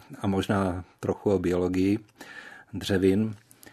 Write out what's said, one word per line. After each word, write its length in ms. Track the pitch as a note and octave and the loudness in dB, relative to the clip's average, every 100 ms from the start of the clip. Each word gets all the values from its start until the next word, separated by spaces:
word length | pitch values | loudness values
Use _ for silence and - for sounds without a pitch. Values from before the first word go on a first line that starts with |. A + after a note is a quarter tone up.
| - - | -10 -6
a 60 | G#2 | -2
možná 580 | G2 F#2 G#2 F#2+ F2+ F2 _ | 0 0 0 0 -2 -8 _
trochu 300 | G2 F2+ G#2+ | -4 -2 0
o 80 | F#2+ | 2
biologii 600 | F2 F2+ F2+ F2+ F#2+ G#2+ - - - - - - - | 2 0 0 2 2 0 -4 -20 -20 -18 -18 -20 -14
dřevin. 640 | F#2+ - G2 F#2+ G2 A2 G#2 _ _ - | -8 -2 2 4 4 0 -4 _ _ -20